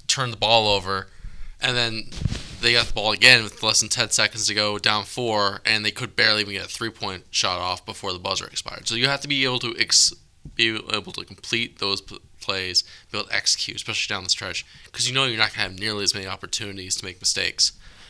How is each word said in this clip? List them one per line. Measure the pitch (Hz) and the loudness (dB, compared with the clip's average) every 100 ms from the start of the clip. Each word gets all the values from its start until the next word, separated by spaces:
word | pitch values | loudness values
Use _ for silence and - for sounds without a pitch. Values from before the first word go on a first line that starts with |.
| - | -4
turned | - 127 | -2 -2
the | 110 | 0
ball | 110 117 107 | 6 6 6
over, | 101 92 95 95 - - - - - | 2 2 -4 -4 -12 -12 -8 -10 -4
and | 131 123 | -2 0
then | 117 113 110 - - - - - | 0 -2 -8 -4 -4 -4 -8 0
they | 117 | 4
got | 117 117 | 4 4
the | |
ball | 113 107 | 2 2
again | 104 123 123 | 6 8 8
with | 107 - | 6 -2
less | 110 113 | 0 2
than | 107 | 0
ten | - 110 | 0 0
seconds | - 107 107 104 | 2 0 0 -2
to | |
go, | 107 104 104 | 2 0 2
down | 104 107 | 2 2
four, | 98 - 120 107 101 101 | -2 -2 0 2 2 0
and | - 107 | 0 2
they | 104 | 0
could | 120 120 - | -2 -6 2
barely | 110 107 | 4 4
even | 101 | 0
get | 98 | -4
a | 87 | -6
three-point | - 113 - 104 92 - | -6 -6 -6 -8 -8 -6
shot | - 101 90 | 0 0 0
off | 90 90 - | -2 -4 -8
before | 104 98 | -8 -6
the | 90 | -4
buzzer | 95 92 92 | -4 -4 -4
expired. | - - - 92 | -8 -8 -8 -4
So | 113 | 0
you | 131 | 0
have | 139 | 0
to | 147 | -2
be | 139 | 0
able | 131 127 | 2 0
to | 120 - | -2 0
ex-, | 113 - - - - _ - - | 2 4 4 0 -20 _ -10 0
be | 113 110 - | 2 2 -2
able | 107 95 | -4 -4
to | - | -10
complete | - 95 - 117 120 - | -12 -14 -4 -4 -4 -4
those | 98 98 | -2 -4
p-, | - - - - | -6 -18 -18 -14
plays, | - 95 92 90 - - - | -4 -2 0 0 -2 -10 -10
be | 104 | -8
able | - | -2
to | |
execute, | 107 - - - - | -2 0 -2 -2 -6
especially | - 107 - | -6 -4 -2
down | 101 | -4
the | 92 | -2
stretch, | - 95 - - - - | -4 -4 -8 -10 -18 -14
'cause | - 123 | -4 0
you | |
know | 131 135 | 2 0
you're | 113 | 2
not | 107 | 0
gonna | - 98 | 0 -4
have | 95 | -4
nearly | 110 104 | -4 -2
as | 98 | 0
many | 101 95 | -2 -4
opportunities | 98 90 - 107 98 92 - | -8 -6 -6 -6 -10 -8 -8
to | |
make | 95 87 | -8 -6
mistakes | - 98 90 - - - - - | -4 0 -2 0 -2 -2 -20 -20